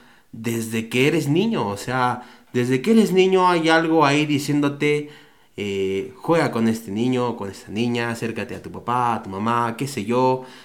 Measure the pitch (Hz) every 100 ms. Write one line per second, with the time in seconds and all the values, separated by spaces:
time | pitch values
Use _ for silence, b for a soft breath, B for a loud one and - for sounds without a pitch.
0 | B B _ 113 117 113 113 113 113 123
1 | 139 160 139 156 226 202 107 101 - 127
2 | 123 117 B B _ 123 123 131 165 226
3 | 190 185 185 190 180 175 160 165 165 160
4 | 143 143 151 143 143 147 143 143 147 147
5 | 147 B B B B - 101 98 95 98
6 | - - - 165 135 113 113 110 - 101
7 | 127 127 123 113 101 95 - 98 120 120
8 | 117 113 117 113 101 92 95 92 90 123
9 | 120 110 98 98 110 117 117 113 139 120
10 | 101 120 127 127 127 B